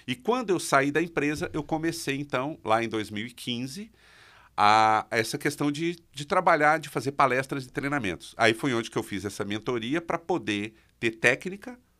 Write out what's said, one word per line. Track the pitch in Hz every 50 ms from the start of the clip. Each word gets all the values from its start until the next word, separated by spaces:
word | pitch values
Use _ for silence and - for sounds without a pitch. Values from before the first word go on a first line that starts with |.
| -
E | - 127
quando | 123 - - 240 254 240 196
eu | 180 156
saí | - - - 139 135 143
da | 143 156
empresa, | 175 170 170 160 143 147 151 139 147 143 -
eu | 160 143
comecei | - 160 156 160 165 160 - - 143 139
então, | 139 143 143 - 127 131 147 - - -
lá | - 110 113 117
em | 113
dois | 107 110 104 95
mil | 107 104 110
e | 123
quinze, | - - - - 120 117 127 131 139 190 214 226 _ _ _ _ - - - - - - - _ _
a, | - 104 104 107 110 110 110 107 107 - -
essa | - 117 110 - -
questão | 139 - 151 143 - 147 147
de, | 147 147 170 170 175 - _ _
de | - 135 143
trabalhar, | - 196 - 269 185 170 151 147 147 156 156
de | 147 147
fazer | - 151 117 135
palestras | 139 - 143 131 123 131 131 - 147 143 131
e | 127
treinamentos. | - 147 131 139 147 143 113 95 82 73 - - -
Aí | - 117 113 117
foi | - - 143 120
onde | 117 113 -
que | -
eu | 123 107
fiz | - 104 95 92
essa | 101 - - 104
mentoria | 101 104 107 - 135 123 120 110 120 143 170
pra | 170 - 170
poder | 165 - - 185 156 107 107 107 101 101 110 - _ _ _ _ _
ter | 117 113
técnica, | 110 - - 120 131 139 - 190 185 208 - 254 247 247 _ _ _